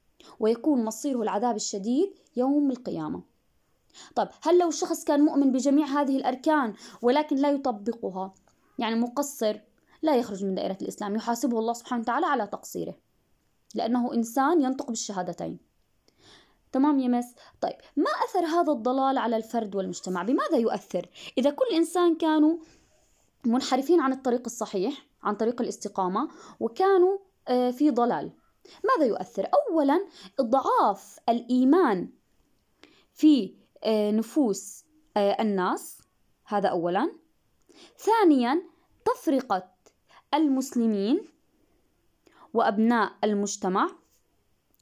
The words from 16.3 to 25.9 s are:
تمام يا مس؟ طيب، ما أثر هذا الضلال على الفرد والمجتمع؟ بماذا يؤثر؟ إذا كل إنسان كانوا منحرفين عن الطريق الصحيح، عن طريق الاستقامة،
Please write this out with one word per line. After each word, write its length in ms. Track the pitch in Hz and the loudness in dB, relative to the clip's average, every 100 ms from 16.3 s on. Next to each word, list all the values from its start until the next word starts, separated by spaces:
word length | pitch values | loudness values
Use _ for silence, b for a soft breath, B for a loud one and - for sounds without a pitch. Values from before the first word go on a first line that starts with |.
| b b b _ | b b b _
تمام 260 | 262 285 277 | 0 2 2
يا 100 | 254 | 2
مس؟ 160 | 240 240 - B _ | 0 -2 -12 B _
طيب، 140 | - - b - | -8 -8 b -2
ما 140 | 427 - | -2 -2
أثر 220 | 480 381 339 | -2 0 0
هذا 260 | 339 311 | 0 0
الضلال 460 | 277 226 269 269 262 | 0 -2 0 0 0
على 180 | 226 220 | -2 -2
الفرد 380 | 220 240 214 | -4 -6 -4
والمجتمع؟ 480 | 196 185 175 - 180 | -4 -6 -6 -6 -4
بماذا 340 | 196 294 587 330 | 0 0 2 0
يؤثر؟ 520 | 220 180 - 180 - B B - | 0 -2 -4 -8 -8 B B -2
إذا 120 | 262 | 0
كل 140 | 285 508 | 0 0
إنسان 420 | 320 330 359 349 | 2 0 2 2
كانوا 420 | 330 320 311 302 330 b b b b b b _ _ 233 | 2 2 4 4 2 b b b b b b _ _ -2
منحرفين 540 | 240 269 233 277 349 | 0 0 -2 2 2
عن 120 | 269 | 2
الطريق 300 | 262 262 240 247 | 0 -2 -2 -4
الصحيح، 600 | - 214 202 202 285 - _ | -8 -6 -4 -4 -4 -14 _
عن 120 | - | -6
طريق 260 | 208 226 247 | -2 -2 -2
الاستقامة، 680 | 214 - 202 | -6 -6 -8